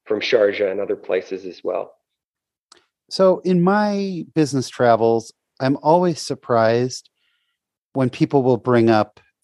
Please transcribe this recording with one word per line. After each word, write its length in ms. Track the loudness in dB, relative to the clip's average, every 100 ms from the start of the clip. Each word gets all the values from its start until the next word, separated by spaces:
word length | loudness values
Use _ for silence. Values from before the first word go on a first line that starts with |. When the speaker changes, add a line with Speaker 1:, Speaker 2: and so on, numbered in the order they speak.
| -8
Speaker 1:
from 140 | -6
Sharjah 500 | 0 2 2 0 -4
and 100 | -4
other 160 | -6 -6
places 480 | -4 -6 -6 -12 -12
as 180 | -12
well. 320 | -8 -8 -8 _ _ _ _ _ _ _ _ _ _ _ -10
Speaker 2:
So 300 | 2 2 2 0
in 160 | 2
my 640 | 2 0 -2 -4 -6 -8 -6 -2
business 320 | -2 -2 -6
travels, 640 | 0 2 4 2 0 -4 _ _ -6
I'm 180 | -4 -2
always 360 | 2 2 2 -4
surprised 920 | -8 -10 -2 2 2 2 -2 -6 _ _ _ _ _ _ _ _ _
when 160 | -4 -4
people 340 | -2 0 0
will 140 | 2 0
bring 320 | 2 2 4
up, 300 | 2 0 _ _ _